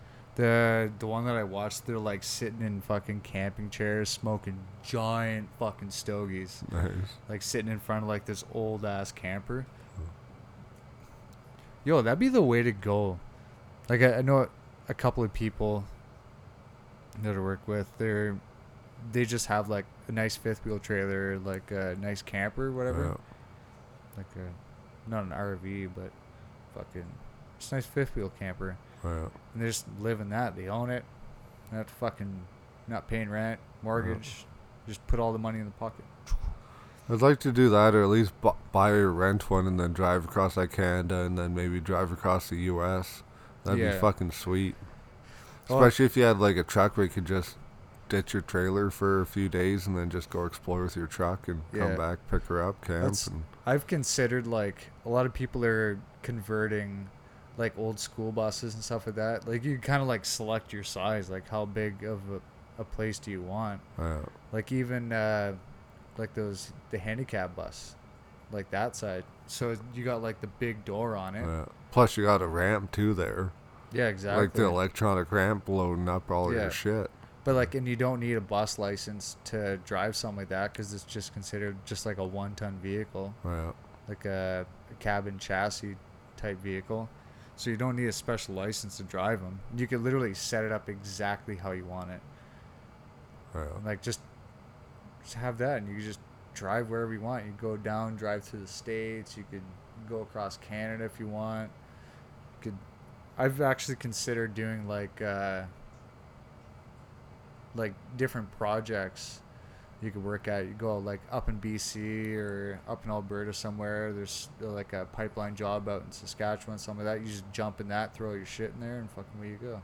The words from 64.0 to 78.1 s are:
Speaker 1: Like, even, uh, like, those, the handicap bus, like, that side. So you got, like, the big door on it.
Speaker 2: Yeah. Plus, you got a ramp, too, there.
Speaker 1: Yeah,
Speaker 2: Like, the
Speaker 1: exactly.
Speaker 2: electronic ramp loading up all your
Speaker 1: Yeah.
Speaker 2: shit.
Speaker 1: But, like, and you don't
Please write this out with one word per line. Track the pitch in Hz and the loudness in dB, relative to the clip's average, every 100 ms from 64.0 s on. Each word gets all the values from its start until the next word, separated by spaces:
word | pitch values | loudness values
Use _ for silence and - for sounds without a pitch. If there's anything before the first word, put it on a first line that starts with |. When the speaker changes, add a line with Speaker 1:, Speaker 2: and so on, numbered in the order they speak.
| 82 78 - - - | -2 -2 -6 -12 -6
Speaker 1:
Like, | 113 110 | -4 -2
even, | 131 123 123 117 | 0 0 -2 -2
uh, | 113 107 107 101 95 - - - - - - | 0 2 2 0 -4 -10 -18 -20 -20 -14 -8
like, | 110 | -6
those, | - 104 98 - - - | -2 -4 -4 -10 -14 -8
the | 110 | -6
handicap | 95 110 131 104 92 | -4 -4 -2 -2 -4
bus, | 87 85 - - - - - - - - | -4 -10 -10 -14 -18 -20 -20 -20 -20 -10
like, | 104 95 | -8 -4
that | 95 117 - | -2 -2 -2
side. | 107 92 - - - | -6 -6 -8 -16 -14
So | - 120 113 117 | -4 -2 -2 -6
you | 120 | -6
got, | 123 120 | -4 -2
like, | 113 104 | -4 -6
the | 104 | -10
big | - 120 107 | -4 -4 -4
door | 104 101 117 107 | -4 -2 -2 -2
on | 95 | -4
it. | 95 82 | -4 -2
Speaker 2:
Yeah. | 80 - - - | -2 -4 -10 2
Plus, | - 117 - | 8 8 8
you | |
got | 104 101 | 6 6
a | 90 | 6
ramp, | 82 92 107 95 | 4 4 4 0
too, | - 107 | 2 4
there. | 95 85 95 92 - - - - | 4 0 0 -2 -4 -14 -20 -6
Speaker 1:
Yeah, | 120 120 | 0 0
Speaker 2:
Like, | 98 | 0
the | 101 | 2
Speaker 1:
exactly. | 101 101 - | 4 4 6
Speaker 2:
electronic | 104 90 95 - 110 95 82 | 4 6 2 4 4 4 4
ramp | 104 95 104 98 | 4 4 4 2
loading | 98 90 87 90 | 2 4 2 2
up | 90 - | 0 2
all | 90 87 | 2 2
your | 117 | 2
Speaker 1:
Yeah. | 98 | 0
Speaker 2:
shit. | - 104 107 98 - - - | 0 0 0 0 -8 -18 -4
Speaker 1:
But, | - | 2
like, | 131 123 | 4 2
and | 135 123 | 0 -2
you | 120 | 0
don't | 127 | 0